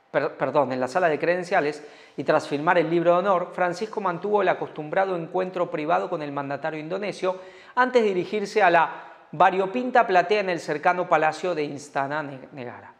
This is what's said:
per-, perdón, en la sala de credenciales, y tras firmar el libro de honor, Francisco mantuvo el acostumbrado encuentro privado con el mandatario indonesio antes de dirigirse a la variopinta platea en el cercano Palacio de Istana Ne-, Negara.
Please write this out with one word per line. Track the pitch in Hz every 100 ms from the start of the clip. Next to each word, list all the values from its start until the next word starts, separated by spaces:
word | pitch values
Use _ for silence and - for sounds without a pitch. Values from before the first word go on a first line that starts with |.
| _
per-, | 151 151 -
perdón, | 139 147 127
en | 131
la | 127
sala | 185 175
de | 143
credenciales, | 160 180 175 190 147 151 - - - -
y |
tras | 135 151 -
firmar | 143 160 180
el | 156
libro | 170 170
de | 175
honor, | 196 180 175
Francisco | - 180 170 214 -
mantuvo | 190 170 202 208
el | 185
acostumbrado | 151 143 - 151 170 190 175
encuentro | 165 180 185 180 175
privado | 165 151 180 185
con | 170
el | 147
mandatario | 143 139 139 156 156
indonesio | 156 190 208 - 185 185 - - -
antes | - 254 254
de | 214
dirigirse | 180 170 214 196 214
a | 185
la | 170 151 - - - _
variopinta | 151 185 190 190 240 247 240 226
platea | 180 175 208
en | 190
el | 170
cercano | - 147 180 180 170
Palacio | 160 156 151 185
de | 160
Istana | 147 143 - 143 139 151
Ne-, | 143 135 -
Negara. | 147 120 107 -